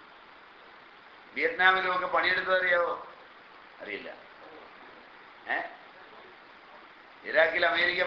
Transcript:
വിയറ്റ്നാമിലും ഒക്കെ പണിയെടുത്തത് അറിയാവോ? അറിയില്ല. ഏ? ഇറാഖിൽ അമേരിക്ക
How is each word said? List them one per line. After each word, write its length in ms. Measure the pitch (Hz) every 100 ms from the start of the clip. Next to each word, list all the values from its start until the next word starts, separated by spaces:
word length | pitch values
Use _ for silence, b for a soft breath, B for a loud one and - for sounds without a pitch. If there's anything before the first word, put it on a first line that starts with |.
| - - - - - - - - - - - - - 131
വിയറ്റ്നാമിലും 560 | 160 - 190 185 185 180
ഒക്കെ 120 | 180 170
പണിയെടുത്തത് 420 | 175 185 185 185
അറിയാവോ? 320 | 180 175 165 175 - - - - - - - -
അറിയില്ല. 280 | 101 98 85 - - - - - - - - - - - - - - 147
ഏ? 20 | - - - - - - - - - - - - - - - - 101
ഇറാഖിൽ 340 | 139 160 175 170
അമേരിക്ക 320 | 170 175 180